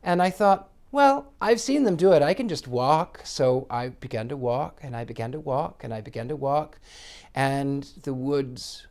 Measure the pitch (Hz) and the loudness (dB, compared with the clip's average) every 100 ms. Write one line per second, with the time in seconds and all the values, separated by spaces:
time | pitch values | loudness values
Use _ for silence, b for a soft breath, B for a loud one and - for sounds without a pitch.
0 | 185 175 180 180 208 190 - _ _ 277 | 0 2 2 4 4 4 0 _ _ 4
1 | 277 277 285 _ 214 233 - 285 254 170 | 4 4 -4 _ 2 2 2 2 2 4
2 | 185 165 143 190 240 156 127 120 131 156 | 6 6 4 0 -2 -6 -4 0 2 2
3 | 180 - - - 127 127 135 120 127 127 | 2 -8 -14 0 2 2 -2 -6 -6 -10
4 | 127 113 117 143 123 123 156 - 143 117 | -10 -8 -6 -4 -2 -2 -4 -10 -12 -10
5 | 120 113 113 151 143 131 170 - 123 110 | -10 -8 -8 -8 -4 -4 -4 -8 -10 -10
6 | 104 113 117 151 135 147 151 - B B | -10 -10 -8 -4 -2 -2 -2 -14 B B
7 | B B B - 135 139 139 139 139 - | B B B -2 0 0 -2 -4 -8 -12
8 | - 131 135 143 135 123 - - - | -8 -6 -2 -2 -2 -10 -14 -16 -20